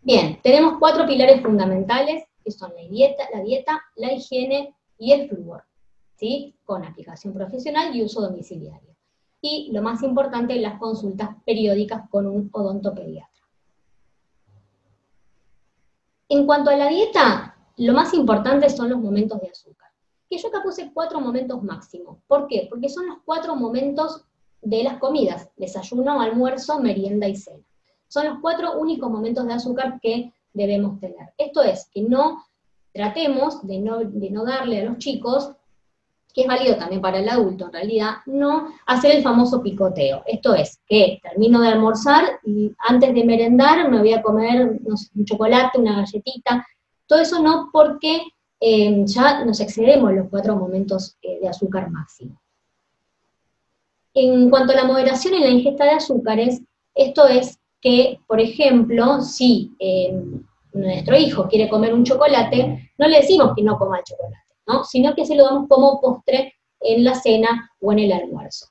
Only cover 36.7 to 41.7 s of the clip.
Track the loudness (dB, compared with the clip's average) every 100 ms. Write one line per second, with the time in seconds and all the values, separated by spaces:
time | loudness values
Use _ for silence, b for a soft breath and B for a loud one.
36.7 | 0 -2 -4 -4 -2 -2 0 -2 -4 -12
37.7 | -10 -4 -4 -4 -8 -8 -2 0 -2 -4
38.7 | B -4 2 4 4 4 4 2 0 -4
39.7 | -2 -2 0 -2 -2 -6 -2 2 2 0
40.7 | -8 _ 4 4 2 -10 0 4 6 4